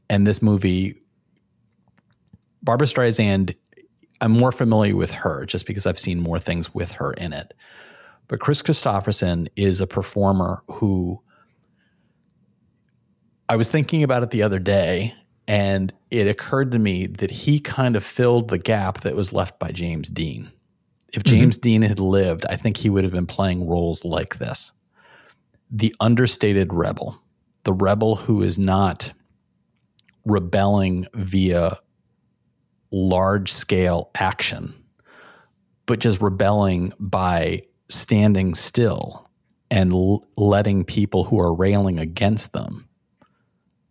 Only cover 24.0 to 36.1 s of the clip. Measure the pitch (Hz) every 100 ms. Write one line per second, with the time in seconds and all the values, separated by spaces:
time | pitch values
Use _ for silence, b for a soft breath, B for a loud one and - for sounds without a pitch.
24 | 87 80 - - - - - - _ b
25 | b b b b _ _ _ 110 113 -
26 | 113 117 123 - 104 98 90 85 80 -
27 | - - _ _ _ _ - 95 98 104
28 | 110 104 - 107 95 87 95 95 98 82
29 | - - _ _ _ _ _ _ _ _
30 | _ _ - 104 87 98 98 101 95 90
31 | 90 110 95 98 92 87 85 - _ _
32 | _ _ _ _ _ _ _ _ _ 98
33 | 92 90 95 101 92 - - 95 90 85
34 | - - 92 - - 120 - - _ _
35 | B B B B B _ _ _ - 113
36 | 120